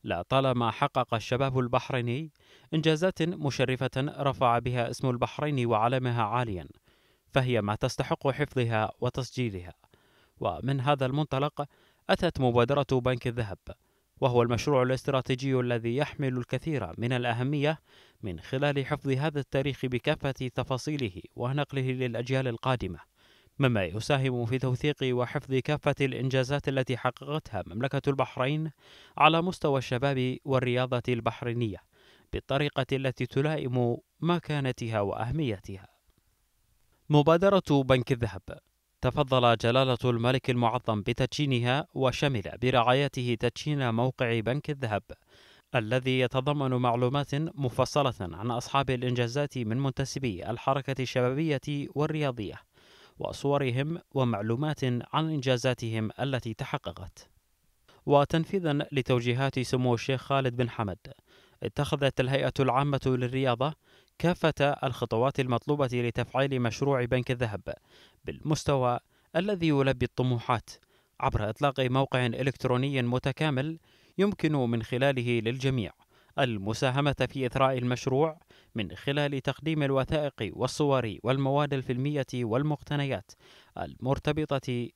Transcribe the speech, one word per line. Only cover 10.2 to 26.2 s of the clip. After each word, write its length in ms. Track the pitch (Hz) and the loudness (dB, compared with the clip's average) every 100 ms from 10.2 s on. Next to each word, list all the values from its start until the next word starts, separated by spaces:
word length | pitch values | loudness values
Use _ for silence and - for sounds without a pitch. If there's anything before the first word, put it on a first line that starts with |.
| _ _ | _ _
ومن 420 | 107 80 113 135 | -4 -2 -2 0
هذا 240 | 127 143 131 | 2 2 2
المنطلق 600 | 139 151 135 143 - 143 _ _ _ - | 0 0 0 -2 -4 -8 _ _ _ -2
أتت 300 | 139 175 - | 0 0 2
مبادرة 480 | 127 120 117 143 139 | 2 4 4 2 2
بنك 360 | 131 123 123 127 | 0 2 -2 -4
الذهب، 300 | 117 104 92 - - _ _ _ _ | -4 -6 -8 -14 -18 _ _ _ _
وهو 200 | 135 120 | 2 4
المشروع 420 | 117 117 - 135 | 4 2 2 2
الاستراتيجي 760 | 127 131 - 135 - 127 139 131 | 2 0 0 -2 0 -2 0 0
الذي 380 | 123 117 113 123 | 0 -2 0 -2
يحمل 400 | 147 - 135 127 | -4 -2 -2 -2
الكثير 560 | 120 131 - 143 87 85 | -4 -4 -4 -4 -4 -4
من 160 | 120 | -2
الأهمية 680 | 127 120 113 131 147 143 160 _ - - _ | 0 0 0 0 0 0 -2 _ -20 -20 _
من 180 | 104 82 | -10 -10
خلال 460 | - 131 143 139 131 | -6 -2 0 0 -2
حفظ 240 | 147 139 | -4 -2
هذا 300 | 131 156 147 | 0 0 -4
التاريخ 460 | 135 139 139 127 131 | -2 -2 -2 -4 -4
بكافة 460 | 123 - 156 143 | -2 -2 -2 -2
تفاصيله 880 | 131 127 - 127 131 - 151 117 90 - - | -4 -6 -4 -4 -4 -4 -4 -4 -6 -16 -6
ونقله 560 | 120 139 143 139 131 | -4 -2 -2 -2 -2
للأجيال 560 | 127 127 113 120 131 131 | -2 -2 -4 -2 -2 -2
القادمة، 520 | 117 127 127 95 82 - _ _ _ _ - | -2 -2 -2 -2 -8 -14 _ _ _ _ 0
مما 260 | 135 113 90 | 2 4 0
يساهم 600 | 101 - 143 135 123 120 | -2 0 0 2 0 -2
في 140 | 131 | 0
توثيق 360 | 131 127 147 143 | 0 0 -2 0
وحفظ 520 | 131 123 123 147 135 131 | 0 0 -2 -4 -2 -2
كافة 400 | - 151 - 139 | 0 0 0 0
الإنجازات 680 | 139 127 | -2 0